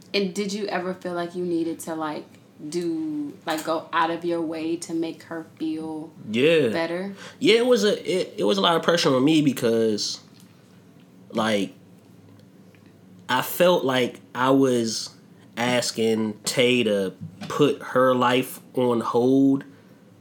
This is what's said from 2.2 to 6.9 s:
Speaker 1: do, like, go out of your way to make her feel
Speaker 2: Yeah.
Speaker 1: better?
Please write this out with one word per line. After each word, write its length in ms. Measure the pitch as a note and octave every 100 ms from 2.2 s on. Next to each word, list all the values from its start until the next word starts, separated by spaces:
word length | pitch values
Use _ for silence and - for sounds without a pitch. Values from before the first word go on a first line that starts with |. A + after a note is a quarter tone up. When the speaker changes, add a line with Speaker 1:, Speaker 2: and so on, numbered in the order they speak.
| - - - - D3+
Speaker 1:
do, 640 | E3+ E3+ D#3+ D#3 D3+ D3 - E3
like, 180 | D#3
go 240 | D#3+ D#3+ -
out 160 | E3 E3
of 160 | E3+ E3+
your 160 | E3+
way 340 | D#3+ E3 D#3+ E3+
to 160 | - E3
make 280 | E3 D3+
her 220 | - E3 D#3+ -
feel 500 | D#3+ D#3 D#3+ D#3 D#3+ - A2+
Speaker 2:
Yeah. 380 | A2 D3 E3 B2+
Speaker 1:
better? 440 | A2 E3